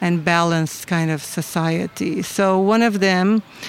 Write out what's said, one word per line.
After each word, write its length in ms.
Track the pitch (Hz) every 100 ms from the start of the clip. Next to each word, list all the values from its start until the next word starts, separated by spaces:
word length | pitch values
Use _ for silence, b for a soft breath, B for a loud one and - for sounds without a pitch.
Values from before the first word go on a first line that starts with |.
and 240 | 180 175 156
balanced 600 | 170 170 165 160 - -
kind 240 | 170 160
of 120 | 156
society. 1000 | - - 160 175 165 165 175 - - 156
So 400 | 175 - 196 190
one 220 | 190 220
of 180 | 233 202
them 420 | 196 185 185 214 - B